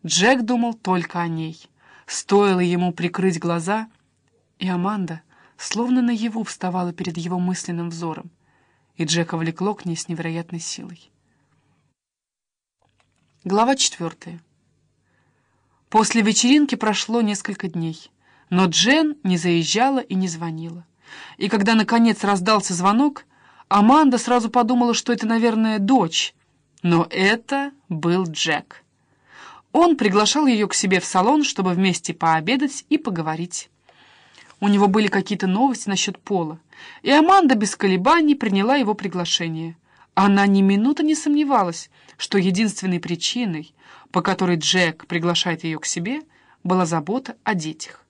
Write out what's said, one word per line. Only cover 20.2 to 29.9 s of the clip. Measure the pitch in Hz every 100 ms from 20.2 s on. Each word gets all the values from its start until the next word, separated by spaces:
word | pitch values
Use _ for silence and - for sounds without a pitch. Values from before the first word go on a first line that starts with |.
| 185
звонила. | 165 165 160 165 170 - _ - - - -
И | 202
когда, | 220 202 226
наконец, | 220 233 233 214 202
раздался | 196 180 214 -
звонок, | 175 185 220 294 285 _ _ _ _ _
Аманда | 202 214 294 285 247
сразу | 233 247 220
подумала, | 247 240 247 240
что | 233 -
это, | 233 220
наверное, | 226 233 226 220 214
дочь. | 196 262 165 - - _ _ _ _ _
Но | 175 170 170
это | - 190 226 - 277 277 _ _
был | 160 170 180 180
Джек. | 156 160 147 - - _ _ _ _ _ - - - _
Он | - 339